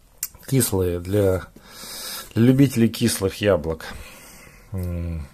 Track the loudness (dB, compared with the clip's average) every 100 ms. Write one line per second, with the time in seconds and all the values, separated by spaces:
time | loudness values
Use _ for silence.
0 | _ _ -14 -12 -2 0 2 0 0 -2
1 | -2 2 2 2 -4 -16 -20 -20 -18 -14
2 | -14 -14 -6 4 6 6 4 4 0 2
3 | -2 0 -4 0 2 2 0 -8 -10 -16
4 | -16 -20 -20 -20 -20 -20 -12 -8 -6 -6
5 | -6 -8 -10